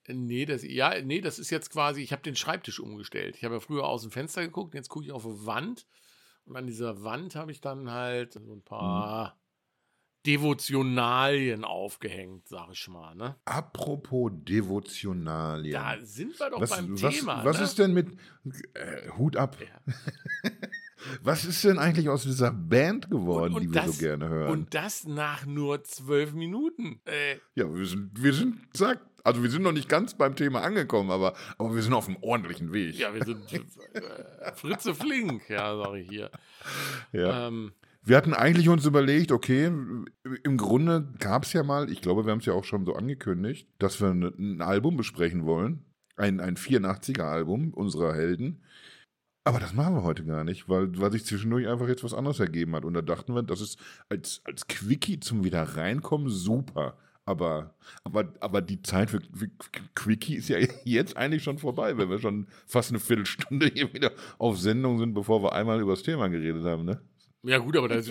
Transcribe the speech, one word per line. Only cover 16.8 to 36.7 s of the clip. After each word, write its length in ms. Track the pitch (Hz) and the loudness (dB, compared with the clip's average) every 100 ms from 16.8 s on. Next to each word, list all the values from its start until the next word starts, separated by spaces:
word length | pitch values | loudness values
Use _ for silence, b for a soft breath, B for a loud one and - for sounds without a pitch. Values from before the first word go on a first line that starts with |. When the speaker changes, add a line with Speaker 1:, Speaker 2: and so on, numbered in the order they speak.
| 90 98 | -4 -2
Speaker 2:
was, 120 | 131 294 | 0 0
Speaker 1:
Thema, 260 | 247 117 | -2 0
Speaker 2:
was 140 | 123 160 | 2 2
Speaker 1:
ne? 60 | |
Speaker 2:
ist 140 | - - | 2 4
denn 140 | 196 | 6
mit, 140 | 180 180 - B B 135 131 - | 6 2 -4 B B -14 -14 -14
äh, 340 | - - 71 - 90 | -12 -10 -10 -8 -2
Hut 200 | 147 101 | 0 2
ab. 200 | 135 - | -2 -4
Speaker 1:
Ja. 880 | - - - - - - - - - | -18 -12 -8 -8 -10 -12 -10 -6 -6
Speaker 2:
<laughs> 100 | - - - - - B 131 | -8 -10 -12 -16 -16 B -4
Was 220 | - 160 | 0 0
ist 180 | 165 165 | 0 2
denn 140 | 202 180 | 6 6
eigentlich 300 | 156 165 147 | 6 4 4
aus 140 | 139 | 2
dieser 280 | 131 127 120 | 0 2 2
Band 600 | 110 82 127 156 233 - | 2 4 6 6 2 -2
geworden, 420 | 165 87 85 85 | 0 2 2 2
Speaker 1:
Und, 40 | 85 | 0
und 60 | |
Speaker 2:
die 120 | 87 | 2
wir 80 | 82 | 2
Speaker 1:
das, 160 | 113 76 | 0 0
Speaker 2:
so 40 | |
gerne 240 | 80 76 160 | -2 -2 -2
hören? 240 | 80 - | -2 0
Speaker 1:
und 220 | 156 156 | -2 -2
das 300 | 156 196 - 165 | -4 -4 -8 -8
nach 380 | 147 151 143 | -4 -4 -6
nur 400 | 139 147 143 143 | -6 -4 -2 -2
zwölf 480 | - - 131 143 151 | -6 -12 0 2 2
Minuten. 640 | 151 165 214 311 330 208 127 | -2 -4 -2 -2 -4 -8 -10
Äh. 320 | - 147 143 139 - | -6 -4 -2 -4 -6
Speaker 2:
Ja, 200 | - 87 | -2 0
wir 100 | 85 | 0
sind, 260 | 95 92 98 104 | -4 -4 -6 0
wir 100 | 139 | 4
sind, 260 | 139 254 226 - | 4 2 0 -6
zack, 260 | - 202 247 - _ | 0 2 2 -6 _
also 200 | 113 117 | 2 4
wir 80 | 120 | 4
sind 100 | 147 | 4
noch 100 | 190 | 2
nicht 140 | 156 127 | 2 4
ganz 240 | 151 226 | 2 2
beim 200 | - 139 | 2 2
Thema 280 | 135 147 123 | 4 2 2
angekommen, 480 | 151 208 127 110 98 | 0 0 2 2 4
aber, 240 | 95 95 - B B | 4 2 0 B B
aber 160 | 113 | -2
wir 80 | 113 | 0
sind 100 | 110 | 2
auf 160 | 127 101 | 2 0
einem 80 | 92 | -4
ordentlichen 500 | 104 117 87 85 82 | 0 0 -2 -6 -4
Weg. 240 | 101 85 - | -2 -2 -2
Speaker 1:
Ja, 140 | 107 | -4
wir 100 | 110 | -2
sind, 300 | 117 110 101 | -4 -6 -8
äh, 1000 | 170 - - - - - - - - - | -10 -10 -16 -16 -12 -10 -12 -16 -14 -12
Fritze 400 | - 147 208 220 | -8 -6 -4 -4
Flink, 520 | 151 269 269 208 113 - | -4 -2 -2 -2 -4 -6
ja, 260 | 104 104 104 | -4 -2 -4
sag 180 | 101 101 | -6 -6
ich 120 | 90 | -10
hier. 220 | 104 101 - B B B | -10 -12 -14 B B B